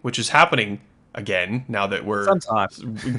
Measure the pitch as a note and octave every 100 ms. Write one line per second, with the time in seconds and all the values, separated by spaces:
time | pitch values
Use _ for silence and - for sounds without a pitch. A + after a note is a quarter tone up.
0 | B2 A#2+ A2 D3 E3+ C3 G#2 G2+ - _
1 | _ - G2+ F#2 F2+ A#2 C3 A2 G2 G2
2 | F#2+ G#2 G2+ F#3+ - A2 G2 - B2+ A2
3 | C3